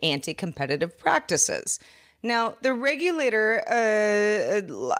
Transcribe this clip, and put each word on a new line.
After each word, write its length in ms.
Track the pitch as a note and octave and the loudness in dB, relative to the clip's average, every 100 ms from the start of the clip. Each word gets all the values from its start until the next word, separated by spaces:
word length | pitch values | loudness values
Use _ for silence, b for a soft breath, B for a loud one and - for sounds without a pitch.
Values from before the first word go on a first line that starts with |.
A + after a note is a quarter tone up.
anti-competitive 960 | D#3+ C#3+ D3+ D#3 F#3 D3+ C#3+ C#3+ E3+ - | -2 -2 -4 -6 -8 -4 -4 -2 -4 -2
practices. 800 | - D#4 - - - - - - b b b b | 0 0 0 0 0 -2 -6 -8 b b b b
Now, 360 | A3+ A#3 A3+ - | -4 -2 -2 -2
the 120 | C4 | -2
regulator, 880 | B3 C4+ D4 F4 E4 C4+ A3 G#3+ A3+ - | 0 0 0 -2 0 0 2 2 2 0
uh, 960 | A#3+ A3+ G#3+ G#3 G#3 G#3 G#3 B2 G#3 F#3+ | 2 2 2 2 2 2 2 0 0 -2
el-, 280 | A2 B2 - | -6 -2 0